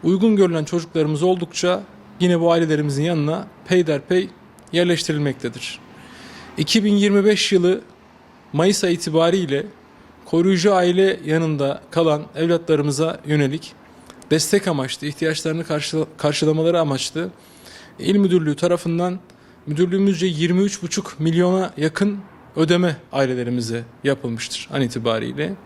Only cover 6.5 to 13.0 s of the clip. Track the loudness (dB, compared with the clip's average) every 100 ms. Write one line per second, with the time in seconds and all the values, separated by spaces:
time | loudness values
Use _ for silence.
6.5 | -6 0 2 4 4 4 4 4 2 2
7.5 | 2 2 0 -4 -20 -20 -20 -20 -20 -6
8.5 | 0 2 2 0 -2 0 2 2 2 0
9.5 | -4 -6 -14 -20 -20 -20 -20 -2 2 2
10.5 | 4 4 4 4 4 2 0 -2 0 0
11.5 | 0 -2 -4 -4 0 2 0 -4 -4 0
12.5 | 0 0 0 0 -2